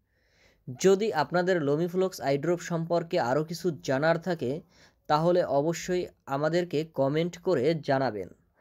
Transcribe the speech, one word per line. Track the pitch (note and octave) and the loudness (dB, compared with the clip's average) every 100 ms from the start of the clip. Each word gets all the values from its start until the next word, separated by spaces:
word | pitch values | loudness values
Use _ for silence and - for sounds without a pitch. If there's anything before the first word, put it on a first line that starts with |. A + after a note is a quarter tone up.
| _ _ _ _ _ _ - B2 | _ _ _ _ _ _ -16 0
যদি | F#3 G3 A3 | 4 4 2
আপনাদের | D#3 C#3+ F3 F3+ F#3 | 0 0 0 2 2
লমিফ্লক্স | C#3 D3 F3 F3+ F#3 - | 2 0 0 0 -2 -2
আই | C3 C#3+ | -2 0
ড্রপ | D#3 F3 | 0 -2
সম্পর্কে | - E3+ E3 E3+ E3 F3 | -2 -4 0 -2 0 -2
আরও | A#2+ C#3 | 2 0
কিছু | D#3+ F3 F#3 C#3 | 0 -4 -4 -4
জানার | - C3+ D#3+ E3 | -2 0 2 2
থাকে, | E3 E3+ A#2+ D3+ - _ - _ - | 0 -4 -4 -6 -10 _ -20 _ 0
তাহলে | D3+ E3+ F3+ | 2 4 2
অবশ্যই | A#2 C#3 D3+ E3 - F3+ E3+ _ - | 2 2 0 -2 -4 -4 -4 _ -6
আমাদেরকে | C#3 D#3 E3+ F3 C#3+ | -2 0 0 0 -4
কমেন্ট | D#3+ - C3+ D3+ E3+ - | -4 0 0 0 -2 -4
করে | - D#3+ C3 E3 | 0 2 2 0
জানাবেন। | C#3 C3+ C3 G#2 F2+ - _ _ | 0 0 0 -4 -8 -14 _ _